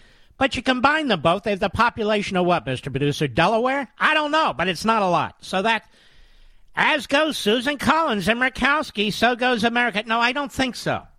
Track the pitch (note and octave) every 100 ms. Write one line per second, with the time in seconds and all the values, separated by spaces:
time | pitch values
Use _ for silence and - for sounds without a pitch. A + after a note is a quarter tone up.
0 | - - _ - C4+ C4 C4 B3+ C4+ D#4
1 | D4 F#3 E3 F#3+ G#3+ G3 G3 - A#3 A#3
2 | G#3 G#3+ - F#3 F3 E3+ C3+ B2+ C#3+ C3
3 | C#3+ C#3 D3+ A#2+ F3 A3+ B3+ C#4 B3+ -
4 | A3 D#4 D4+ D#4 C#4 B2+ F3+ E3 A3 A3+
5 | F#3 E3 A#2 - - F#3+ G#3+ A3 - _
6 | _ - - - - - - - A3 D4+
7 | - C#4 D#4 - G#3 B3 A#3+ D4 G#3 D#4
8 | D#4+ G#3 F3+ A#3 B3+ - C4 D4 C4+ -
9 | G#3 - A#3 A#3+ B3 A#3+ A#3+ A#3+ A#3+ G3
10 | A#3 A#3 A#3 C4 C4+ - C4 - D#3+ A2+
11 | -